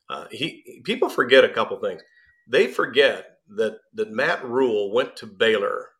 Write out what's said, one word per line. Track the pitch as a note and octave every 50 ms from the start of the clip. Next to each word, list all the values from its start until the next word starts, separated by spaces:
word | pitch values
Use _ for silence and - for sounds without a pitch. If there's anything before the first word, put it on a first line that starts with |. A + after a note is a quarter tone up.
| _ -
Uh, | C2+ C#2+ - -
he, | - A2 C#3 F3 - - _ - - - A#2+
people | - A3+ - - -
forget | - - C3 A#2+ C3 C3+ B2+
a | -
couple | - A#2 A2 - - -
things. | A2 G2+ F#2 E2 - _ _ _ _ _ _ _ _ -
They | A#2 D3+ G#3+ B3
forget | - - - - A2+ C3 C#3+ C3 G#2 F#2 - - _ _ _ _ G#2
that, | G2+ A2 G#2+ A2 - _ _ _
that | A2 A2 A2
Matt | A2 A2+ C3+ E3 - - C3
Rhule | B2 A#2 C3 C3+ B2 A2 G#2 G2+ G2
went | G2+ B2 C3+ C3 - -
to | - A2
Baylor | G2 F#2 A#2 A2 A2 G2+ G2 G2+ - - - - _